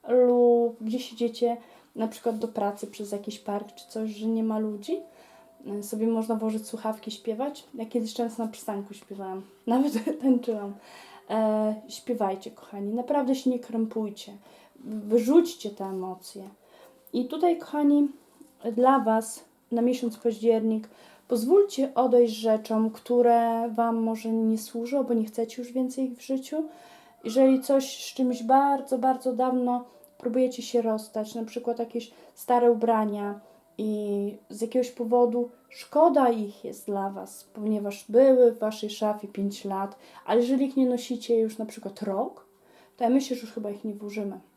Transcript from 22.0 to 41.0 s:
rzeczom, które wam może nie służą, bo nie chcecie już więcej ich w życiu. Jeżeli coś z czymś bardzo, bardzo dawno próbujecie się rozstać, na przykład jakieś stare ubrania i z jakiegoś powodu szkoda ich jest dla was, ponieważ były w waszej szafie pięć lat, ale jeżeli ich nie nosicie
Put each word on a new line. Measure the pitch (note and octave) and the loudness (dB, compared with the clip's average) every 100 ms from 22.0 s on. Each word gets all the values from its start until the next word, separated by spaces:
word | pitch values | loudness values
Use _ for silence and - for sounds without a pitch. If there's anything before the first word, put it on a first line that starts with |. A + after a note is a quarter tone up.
| B3+ A#3+ A#3+ | 4 6 4
rzeczom, | G#3+ A3 A3 A3 A3 A3 | 2 0 0 0 0 0
które | A3 - A#3+ A#3+ A#3 A#3 A3+ A#3 | -2 0 4 6 6 4 0 -2
wam | A3 A#3 A3+ | 0 0 0
może | A3+ A3+ A3+ | -2 -2 -2
nie | A3+ A3 A3 | 0 0 0
służą, | - A#3 A#3+ C#4 | -4 -8 -4 -2
bo | C4 | 0
nie | A#3 A3 | 0 -2
chcecie | - A3+ - | -4 -6 -6
już | A#3+ | -8
więcej | B3 B3+ C4 C4 | -4 -4 -2 -6
ich | A#3+ | -6
w | - | -6
życiu. | C4 C4 D#4 D#4 - - - - _ | -6 -4 -6 -6 -10 -20 -20 -20 _
Jeżeli | - A#3 C4 C4 | -4 4 6 4
coś | C4 C#4 C4 - - | 2 0 0 -10 -12
z | |
czymś | - B3+ A#3+ | -2 -2 -2
bardzo, | A3+ C4+ C#4+ C#4 C#4 B3+ | 2 4 4 0 -2 0
bardzo | C4 B3+ C4 | 0 0 -2
dawno | B3 B3+ B3+ B3 B3 B3 - _ _ | -2 0 0 0 -2 -6 -20 _ _
próbujecie | B3 A#3 B3+ B3+ | -2 0 0 -2
się | A3+ A#3+ | -2 0
rozstać, | A3+ G#3+ G#3+ A3 G#3+ A#3 | 0 -2 -4 -8 -6 -8
na | A3+ | -8
przykład | A#3+ A#3+ A#3 | -6 -6 -6
jakieś | A3+ A#3 A3+ - - - | -6 -8 -10 -20 -20 -20
stare | - A#3+ A#3+ | 0 4 4
ubrania | A3+ A3+ A3+ G#3+ G3+ G3+ G3+ - - _ - | 4 2 2 0 -4 -8 -10 -16 -20 _ -6
i | G#3+ G#3 G#3 G3+ G3+ G#3 _ | -4 -4 -2 -2 -4 -8 _
z | G#3 | -8
jakiegoś | A3 B3+ B3 | -2 0 -2
powodu | - A3+ A#3+ A#3+ A#3 A#3+ - _ | -4 0 4 4 2 -4 -8 _
szkoda | - - D4 E4 C#4+ B3+ | -20 -2 4 6 6 4
ich | A#3 G3+ - A#3+ | 2 -4 -8 -14
jest | A#3+ - | -12 -6
dla | G3 G3 | -4 -4
was, | G3 F#3+ - - | -8 -14 -18 -18
ponieważ | G#3+ G#3+ G#3+ G3+ G3+ - | -8 -2 -2 -4 -8 2
były | A3+ C4+ B3+ A#3+ | 6 8 8 6
w | A3+ | 6
waszej | G#3+ G#3+ G#3+ | -4 -4 -10
szafie | - G#3+ G#3+ G3+ | -2 -2 -2 -8
pięć | - G3 G3+ G3+ | -6 -6 -4 -6
lat, | F#3+ G3 - - - - | -6 -6 -10 -20 -16 0
ale | A3 | 2
jeżeli | A#3+ C4 C4+ | 4 2 2
ich | C4+ | 2
nie | B3+ | 2
nosicie | B3 | 2